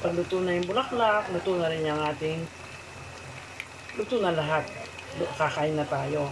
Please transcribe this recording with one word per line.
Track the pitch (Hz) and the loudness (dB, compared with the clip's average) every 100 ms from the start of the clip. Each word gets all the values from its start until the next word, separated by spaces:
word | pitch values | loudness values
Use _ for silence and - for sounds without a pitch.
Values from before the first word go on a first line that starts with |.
Pag | 175 170 | 0 0
luto | 175 185 | 2 2
na | 180 175 | 2 2
yung | 175 | 2
bulaklak, | 214 262 247 220 208 208 | 0 0 4 4 4 2
luto | 180 180 180 | -2 2 2
na | 165 | 2
rin | 160 156 | 2 0
yung | 151 | 2
ating, | 151 151 156 165 165 - - - - - - - - - - - - - - - | 0 0 -2 -2 -4 -10 -14 -14 -14 -14 -14 -14 -14 -14 -14 -12 -12 -12 -12 -6
luto | 214 247 | 0 2
na | 190 165 | 4 4
lahat. | 151 156 147 - - - - 175 | 2 2 0 -8 -10 -12 -10 -4
Lu-, | - - | -4 2
kakain | 151 156 151 156 | 0 2 2 2
na | 147 | 2
tayo. | 147 139 147 143 | 0 0 0 -2